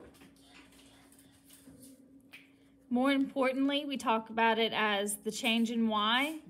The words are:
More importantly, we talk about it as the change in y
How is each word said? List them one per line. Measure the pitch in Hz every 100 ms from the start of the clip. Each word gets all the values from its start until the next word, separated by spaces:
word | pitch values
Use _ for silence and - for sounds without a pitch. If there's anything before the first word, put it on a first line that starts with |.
| - - - - - - - - - - - - - - - - 269 - 269 - - - - - - _ - _ -
More | 240 262
importantly, | 277 269 277 262 262 277 285
we | 294 269
talk | 254 220 226
about | 226 226 220
it | 220
as | 214 214 202 208 208
the | 220
change | 208 240 226 226
in | 233 226
y | 214 214 240 294 320 -